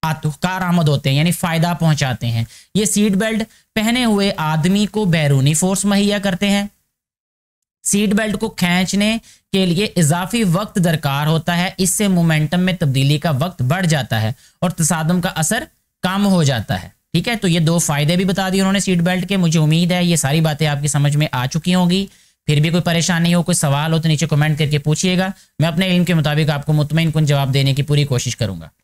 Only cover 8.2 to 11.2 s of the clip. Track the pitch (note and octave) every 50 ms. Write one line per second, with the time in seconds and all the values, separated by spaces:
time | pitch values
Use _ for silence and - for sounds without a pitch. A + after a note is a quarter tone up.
8.2 | A3 G#3+ G3 - - A3 - - F3+ F3 F3 F3+ F#3+ F3+ - G3 G#3 G#3+ A3 A3+
9.2 | - - - _ _ _ - F#3+ F#3+ F3+ E3+ D#3 G#3 - - F3+ E3+ C#3+ E3+ F3
10.2 | F#3 F3 - A#3+ A3+ F#3+ D#3+ F#3 G#3+ G#3+ - G#3 E3+ F3 E3 D3+ - C#3+ C3+ C#3